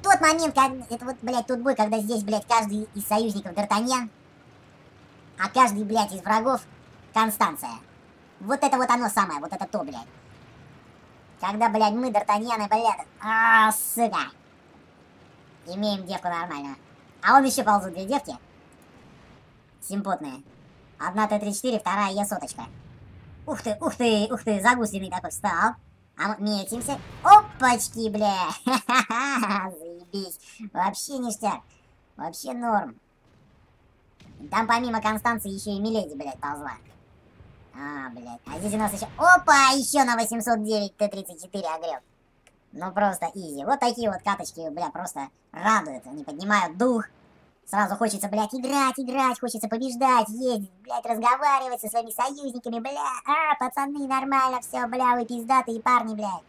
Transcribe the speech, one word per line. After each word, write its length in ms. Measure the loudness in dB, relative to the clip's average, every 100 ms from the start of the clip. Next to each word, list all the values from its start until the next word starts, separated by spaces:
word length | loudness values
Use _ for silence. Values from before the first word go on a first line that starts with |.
Тот 180 | 6 6
момент, 340 | 6 4 2
как, 180 | 4 4 2 -8
это 140 | -8
вот, 120 | -6 -8
блядь, 240 | -2 -2 -2
тот 120 | -2
бой, 140 | 0
когда 240 | 2 2 0
здесь, 240 | -2 -4
блядь, 240 | -2 -4 2
каждый 420 | 2 2 -4 -6
из 120 | -10 -2
союзников 460 | 0 0 -4 -6
Д'Артаньян, 580 | -4 0 0 2 -2 -2 -12 -20 -20 -20 -20 -20 -20 -20 -20 -20 -20 -20 -6
а 100 | 0
каждый, 360 | 6 6 4
блядь, 280 | 0 2 0
из 100 | -2
врагов — 400 | 2 2 4 0 -4 -20 -20 -20 -4
Констанция. 600 | 0 0 2 0 0 -10 -12 -18 -20 -20 -20 -20 -14
Вот 220 | -4 0
это 140 | 2 2
вот 120 | 2
оно 180 | 2 2
самое, 320 | 0 0 -2
вот 120 | -8
это 140 | -8 -6
то, 160 | -6
блядь. 240 | -6 -10 -16 -20 -20 -20 -20 -20 -20 -20 -20 -20 -20 -20 -20 -8
Когда, 280 | -6 0 2
блядь, 260 | 4 2
мы, 160 | 2 0
Д'Артаньян 540 | 0 2 0 0 -2
и, 40 | 0
блядь, 380 | 2 2 0 -8 -10
а, 520 | -2 4 8 8 8
сука. 580 | 4 -4 0 0 0 -6 -10 _ _ _ -20 -20 _ -20 -20 -20 -20 -20 -20 -12
Имеем 400 | -4 -2 -2 -6
девку 220 | -6 -4
нормальную. 480 | -4 -4 -8 -10 -14 -20 -20 -20 -2
А 140 | 6 6
он 80 |
ещё 200 | 6 2
ползут 300 | 4 2 2
две 120 | -8 -4
девки. 300 | -4 -4 -14 -18 -20 -20 -20 -20 -20 -20 -20 -20 -20 -20 _ _ _
Симпотные. 640 | -8 -6 -2 -4 -6 -14 -20 -20 -20 -20 -20 -8
Одна 280 | -4 0 0
Т 120 | 0
тридцать 240 | -2 -4
четыре, 180 | -2 -2
вторая 320 | -2 0 0
её 120 | 0
соточка. 420 | -2 -4 -8 -12 -16 -18 -20 -20 -20 -20 -20 -18 -10
Ух 160 | -8
ты, 140 | -6 -4
ух 160 | -4 0
ты, 320 | 2 2 0
ух 140 | -4
ты, 160 | -2 2
загусленный 500 | 2 2 0 -4 -6
такой 200 | -8 -8
встал. 440 | -4 -2 2 0 0 -18 _ _ -6
А 120 | -6
мы 80 | -4
метимся. 580 | -4 -4 -4 -8 -6 -8 -10 -2
Опачки, 840 | 10 10 10 0 2 2 -2 -4 -4
бля. 420 | 0 0 0 -2 -2
<laughs> 1080 | -2 -2 2 2 2 -2 -2 -2 0 -2 -4 -8
Заебись. 640 | -16 -18 -12 -10 -10 -14 -20 -18 -10
Вообще 460 | -2 -2 -2 -8 -6
ништяк. 420 | -6 -4 -4 -4 -10 _ _ _ _ -12
Вообще 380 | -12 -10 -10
норм. 440 | -6 0 0 -2 -14 _ _ _ _ _ _ _ _ _ _ _ _ -20 -18 -6
Там 160 | -4 0
помимо 340 | 0 0 -2
Констанции 500 | -2 -2 -2 -2 -6
ещё 200 | -8 -6
и 100 | -4
Миледи, 340 | -2 -2 -4
блядь, 260 | -10 -12 -8
ползла. 320 | -8 -8 -10 -14 -20 -20 _ _ _ _ -20 -20 -20
А, 340 | -14 -12 -10 -12
блядь. 300 | -14 -16 -18 -12
А 120 | -8
здесь 160 | -4
у 40 | -2
нас 140 | -2
ещё, 140 | -2 -8 2
опа, 540 | 8 8 8 8 8
ещё 340 | 4 2 2
на 120 | 4 2
восемьсот 480 | 0 -2 0 0
девять 320 | 0 -2 -2 _
Т 100 | -4
тридцать 340 | -4 -12 -16
четыре 280 | -12 -8 -6
огрёб. 320 | -6 -6 -8 _ _ _ _ _ _ _
Ну 180 | -10 -4
просто 400 | 2 2 0 -6
изи. 300 | -6 -10 -8
Вот 140 | -2 2
такие 320 | 2 0 -4
вот 120 | -2
каточки, 460 | -4 -4 -6 -8 -8
бля, 200 | -6 -6
просто 380 | -6 -10 -8 -12 _ _
радуют. 520 | -4 2 2 0 -12 -12
Они 180 | -14
поднимают 520 | -12 -8 0 2 2 0
дух. 280 | 0 0 -4 _ _ _ _ _ -4
Сразу 260 | 0 0 0
хочется, 320 | -2 -2 -4
блядь, 260 | -2 -2
играть, 440 | -4 -2 0 0 -2
играть, 400 | -4 0 0 0
хочется 300 | -6 -6 -4
побеждать, 580 | -4 -4 0 4 4 2
ездить, 420 | -2 -2 -2 -6 _
блядь, 220 | -10 -8
разговаривать 760 | -4 0 2 4 4 2 0 -6
со 60 | -4
своими 220 | -4 -4
союзниками, 680 | -2 -2 -2 -8 -8 -6 -6
бля. 340 | -6 -4 -4 -4 0
А, 280 | 2 2 0
пацаны, 500 | 0 -2 -4 -4 -2
нормально 560 | -2 2 2 2 0
всё, 240 | -4 -4 -4
бля, 280 | 2 2 2
вы 100 | 0
пиздатые 520 | -6 2 2 2 -4
парни, 320 | 2 2 2
блядь. 280 | -4 -6 -6